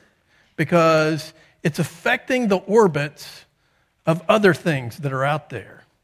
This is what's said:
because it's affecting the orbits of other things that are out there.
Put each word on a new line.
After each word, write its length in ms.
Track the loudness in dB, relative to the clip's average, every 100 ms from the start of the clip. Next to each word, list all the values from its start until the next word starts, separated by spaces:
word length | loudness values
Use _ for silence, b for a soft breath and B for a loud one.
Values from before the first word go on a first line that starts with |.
| b b b b b
because 760 | -6 0 2 4 2 0 -4 -8 b b b
it's 160 | -6 -4
affecting 680 | -6 -6 -4 -4 -2 -2 0
the 120 | -2
orbits 840 | 2 2 4 2 -6 -10 -20 -20 _ _ _ _ _ _ -4
of 160 | -2 0
other 260 | 4 4
things 440 | 2 -2 -4 -6 -8
that 140 | -6
are 120 | -4
out 260 | -2 -4 -8
there. 320 | -14 -16 -20 _ _